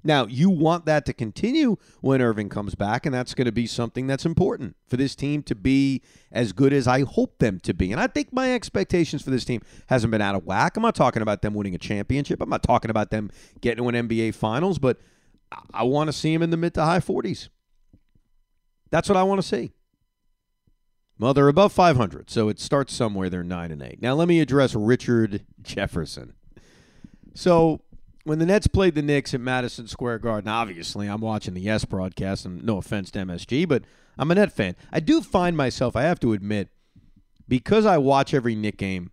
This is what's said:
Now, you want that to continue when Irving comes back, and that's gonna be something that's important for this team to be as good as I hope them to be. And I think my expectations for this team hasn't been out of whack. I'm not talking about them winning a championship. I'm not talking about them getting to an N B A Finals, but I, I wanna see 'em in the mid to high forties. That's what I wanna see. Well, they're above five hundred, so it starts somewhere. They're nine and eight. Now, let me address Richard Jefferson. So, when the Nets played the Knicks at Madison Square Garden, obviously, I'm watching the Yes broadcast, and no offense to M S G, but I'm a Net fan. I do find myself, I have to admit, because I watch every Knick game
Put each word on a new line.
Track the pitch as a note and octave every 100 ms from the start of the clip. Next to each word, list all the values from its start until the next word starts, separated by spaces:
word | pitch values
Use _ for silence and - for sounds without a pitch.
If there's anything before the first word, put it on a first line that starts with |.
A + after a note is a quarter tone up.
Now, | D3 D3 A2
you | B2 F#3
want | F3 D#3+ E3+ D#3+
that | D3+ C#3+
to |
continue | - A2+ - A3 D4+ C#4 G3+ _ _
when | B2+ C3+
Irving | A#2+ G#2+ G2+
comes | - G2+
back, | - G2+ A#2+ D#3+
and |
that's | B2+ B2+
gonna | - C3
be | A2 A#2
something | - A#2 - C3
that's | C3+ E3+
important | E3 F3+ A#4+ B2+ - _
for | B2
this | C3+
team | - C#3 D3
to | C#3 A2
be | F#2+ C3+ C#3 C3 _ _ _
as | - A#2+
good | F2+ C3+
as | C#3 B2
I | B2+
hope | C3+ - B3+ _
them | B2 F#2
to | -
be. | G2+ F#2
And | A#2+
I | B3
think | D4 D4
my | B3+ C4
expectations | B3 - G#3+ F#3+ F3+ E3 D3
for | -
this | C3
team | - A#2+ - - -
hasn't | C3 A2+
been | A2
out | G2+ G2
of | E2+
whack. | F#2+ D3+ -
I'm |
not | A3+ -
talking | C3+ A#2
about | G#2+ G2+
them | G#2
winning | G#2 G2 F2
a |
championship. | - G#2 G2 C3+ C#3+ -
I'm | -
not | B2
talking | - A#2+ A2+
about | A2 G#2
them | G#2+ G#2 - - -
getting | A#2+ A2+
to | B2
an | A#2+
N | A#2
B | A2+
A | A2+
Finals, | G#2+ A2 A#2 F#3 D#3+
but | C3+ A#2 _ _ _ _ _
I, | - -
I | -
wanna | A#2+ C#3+ D#3
see | C#3 D#3+
'em | D#3+
in | E3+
the | E3
mid | E3+ -
to | D#3
high | F3+
forties. | - - G#3 D3 - _ _ _ _ _ _ _ _ _ _ _ _ _ _
That's | D#3 E3+
what | F#3+
I |
wanna | F#3+ G3
see. | - - - _ _ _ _ _ _ _ _ _ _ _ _ _ _ _
Well, | A2+
they're | C#3 C#3+
above | D3 G3+
five | - F3 C3
hundred, | G2+ - -
so | - G#2+
it | G#2
starts | - C#3+ C3+
somewhere. | - A#2 G2+ F#2
They're | F2+
nine | F2 F2+ E2+
and | D2+
eight. | B1+ -
Now, | A2+
let | C#3+ E3+
me | E3+
address | D3 C3+ C3 A2+
Richard | G#2 B2+ - A#2+ A2 G2 - _
Jefferson. | G#2 - G2 F2+ D#2 - B1 - - - _ _ _ _ - - -
So, | - - E3+ E3 D3+ _ - - - -
when | D#3
the | E3
Nets | G#3 -
played | F#3+ F#3+ D3+
the |
Knicks | D3 C#3+ C3+
at | C3+
Madison | A#2+ B2+ B2 - A2
Square | - B2 A2+
Garden, | A#2 G#2+ G2+
obviously, | A2+ A2+ E2+ E2 - G2+
I'm | G#2
watching | A2 G#2+ - F#2
the |
Yes | G2 G#2+
broadcast, | - G2 F#2 - G2 G2 F#2
and | F2+
no | A2+ G2+
offense | - G#2+ F#2+
to | G#2+
M | F#2
S | F2 -
G, | B2+ F3+
but | B2+ - _ _ -
I'm | D3
a | F3+
Net | G3
fan. | - G2 F2 -
I | -
do | D#3 D#4+
find | A3+ G3 F3 E3
myself, | C3 - A#2+ A2
I |
have | D3 F3
to | B2+
admit, | G#2+ G2+ G#2 F#2+ _ _ - _ _ _ _ -
because | B2+ - G#3+ G#3+
I | F3
watch | C3+ C#3 -
every | D3 A#2+ A2
Knick | G#2 -
game | G2 F#2+ F2